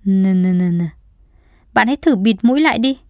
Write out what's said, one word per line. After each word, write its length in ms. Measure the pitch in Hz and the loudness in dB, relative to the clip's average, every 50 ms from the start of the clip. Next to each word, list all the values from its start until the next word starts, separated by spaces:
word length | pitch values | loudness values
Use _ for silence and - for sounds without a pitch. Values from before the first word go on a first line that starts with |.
| _ | _
N, 180 | 196 190 190 | 0 0 0
n, 360 | 190 190 185 185 180 185 180 180 | 0 0 0 0 0 0 0 0
n, 200 | 180 175 170 170 | 0 -2 -2 -2
n. 100 | 170 160 - _ _ _ _ _ _ _ _ _ _ _ _ _ _ _ _ | -4 -6 -10 _ _ _ _ _ _ _ _ _ _ _ _ _ _ _ _
Bạn 120 | - - | 0 0
hãy 100 | 233 285 | 0 -2
thử 200 | 285 - 339 269 | -2 0 0 0
bịt 200 | 185 190 226 214 190 | 2 0 0 0 2
mũi 180 | - 233 254 294 | 0 0 2 2
lại 180 | 311 311 233 226 | 0 0 0 0
đi 200 | 233 269 269 - _ | -2 -2 -4 -6 _